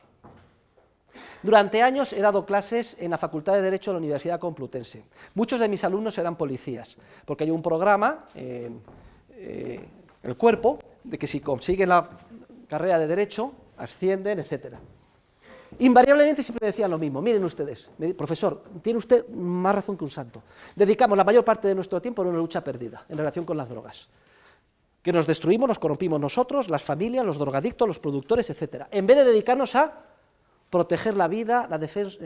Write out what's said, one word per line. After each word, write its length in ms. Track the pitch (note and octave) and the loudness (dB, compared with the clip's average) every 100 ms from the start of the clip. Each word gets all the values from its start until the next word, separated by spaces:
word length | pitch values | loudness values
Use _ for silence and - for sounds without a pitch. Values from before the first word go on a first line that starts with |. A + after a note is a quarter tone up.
| _ _ - - _ _ _ _ _ _ _ - - - | _ _ -20 -20 _ _ _ _ _ _ _ -20 -20 -8
Durante 380 | F#3 G#3+ G3+ G#3+ | 4 6 6 4
años 320 | B3 C4+ C4+ | 2 2 -2
he 80 | - | 2
dado 240 | G#3 G3 | 2 2
clases 520 | G3 G3+ G3 A#3 A#3 - | 0 -2 -2 -4 -6 -8
en 140 | F3 | -6
la 60 | E3 | -4
Facultad 340 | E3 D#3 D3+ | -4 -4 0
de 100 | G3+ | 2
Derecho 280 | F#3+ F#3+ - | 2 -2 -4
de 40 | |
la 40 | F3+ | -4
Universidad 420 | D#3 D3 D#3+ E3+ | -4 -4 -4 -6
Complutense. 640 | F3 D3 B2+ C3 A#2 A2+ - _ - | -6 -8 -10 -10 -12 -16 -20 _ -10
Muchos 260 | - A#3 B3+ | -4 -2 0
de 80 | A3 | 0
mis 160 | G3+ | 0
alumnos 340 | F#3 F#3+ A3 G3 | -2 -2 -4 -4
eran 180 | E3+ E3 | -6 -4
policías, 600 | D3+ C3 - A#2+ A#2+ - - - | -6 -6 -10 -12 -14 -20 -20 -20
porque 200 | - D3 | -12 -6
hay 60 | D#3 | -2
un 120 | E3 | -2
programa... 640 | E3 D#3+ F#3+ G3+ G#3+ G#3 - | -2 0 4 4 2 -2 -10
Eh, 360 | - C3 B2 A#2+ A#2 - - - - _ | -16 -14 -12 -12 -14 -18 -20 -20 -20 _
eh, 580 | B3+ - - - - - - - _ | -18 -14 -10 -10 -12 -14 -20 -20 _
el 120 | - - | -10 2
cuerpo, 440 | A#3 A3 A3+ D4 - - | 4 4 2 0 -6 -20
de 120 | - C#3+ | -12 -8
que 120 | D3 | -6
si 120 | D3 | -6
consiguen 500 | C#3+ B2+ - F#3 F#3 | -4 -4 -2 0 4
la 180 | F3 E3 - - - - - - | 4 2 -8 -20 -20 -20 -20 -10
carrera 320 | D3+ F3 E3 | -6 0 0
de 80 | D#3 | 2
Derecho, 460 | F3+ G3+ - B3 - - - | -2 -2 -6 -10 -10 -20 -18
ascienden, 640 | B2 - F#3 F#3+ F#3+ G3+ | -16 -4 -2 -2 -2 -6
etcétera. 400 | C#3+ C#3 B2+ - - - _ _ _ _ - - - - | -6 -8 -10 -18 -20 -20 _ _ _ _ -20 -20 -20 0
Invariablemente 640 | B3 B3 B3+ C#4+ D4 D4 | 8 8 8 8 6 2
siempre 240 | C4 A#3 G#3+ | -4 -4 -4
decían 240 | G3 G3+ | -2 -2
lo 80 | D#3+ | -2
mismo. 220 | D#3 C3+ | -4 -2
"Miren 240 | G3+ A3 | 0 0
ustedes, 460 | F3+ - D3 A#2+ - - | 0 -4 -8 -8 -16 -8
me 80 | D#3+ | -6
di-, 80 | |
profesor, 500 | F#3 D3 E3 G3+ D3 - F3 | -4 -4 -2 -2 -4 -10 -8
tiene 160 | G#3+ A#3 | -4 -4
usted 300 | - B3 - | 2 2 2
más 460 | - F3 F3+ F#3 | -6 -4 -2 0
razón 220 | G3+ F#3+ F#3+ | 0 -2 -8
que 80 | |
un 60 | D3+ | -8
santo. 320 | - B2 A#2 - - - | -10 -14 -16 -20 -20 -18
Dedicamos 420 | - G3 G#3+ B3 G3+ | 0 2 4 4 4
la 80 | |
mayor 200 | F#3+ A#3 | 6 6
parte 240 | A3+ A3 G3+ | 4 2 0
de 60 | |
nuestro 260 | F#3+ F#3 F3+ | -2 -2 -4
tiempo 220 | A#3 A3 | -4 -4
a 20 | |
una 140 | F3+ E3+ | -2 -2
lucha 260 | E3 F3 | -2 -4
perdida 400 | D3 B2+ A#2+ - - | -6 -8 -12 -14 -12
en 100 | D3+ | -6
relación 260 | D3+ D#3 | -4 -4
con 120 | E3 D#3 | -6 -6
las 120 | B2 | -6
drogas. 400 | A#2 A2+ - - _ _ _ _ _ _ _ _ _ | -12 -16 -20 -20 _ _ _ _ _ _ _ _ _
Que 100 | - | 0
nos 140 | E3+ D#3 | 0 2
destruimos, 420 | D3+ D#3+ A3 B3+ | 0 2 2 2
nos 100 | G#3+ | 0
corrompimos 400 | E3 C#3+ F#3 D#3 | -2 -2 -2 -2
nosotros, 520 | C#3+ - B3 C#4 G#3+ | -2 -2 -2 -2 -2
las 120 | D3+ | -4
familias, 420 | - D3 G#3+ B3 | -4 -4 -2 -2
los 140 | A3 D3 | -2 -2
drogadictos, 480 | C#3 C3+ F#3 - A#3 | -4 -2 -4 -2 -2
los 120 | D#3+ | -2
productores, 500 | D#3 C#3 C3+ A#3 - | -6 -6 -2 -2 -2
etcétera, 380 | D3 D3+ B2 - | -6 -10 -10 -6
en 160 | G3+ G3 | -2 6
vez 120 | C#4 | 6
de 60 | |
dedicarnos 520 | C4 A3 G#3+ B3+ C4 B3 | 8 6 4 0 2 2
a 160 | D4+ - - _ _ _ _ _ _ | 2 -2 -20 _ _ _ _ _ _
proteger 460 | F3+ E3+ E3+ A3+ G3+ | -2 0 0 -2 0
la 120 | E3+ | 0
vida, 380 | G#3 A3+ A#3+ A#3 | 0 0 -2 -2
la 100 | D#3+ | -6
defen-, 420 | D3+ G3+ G3+ G3 | -6 -6 -8 -8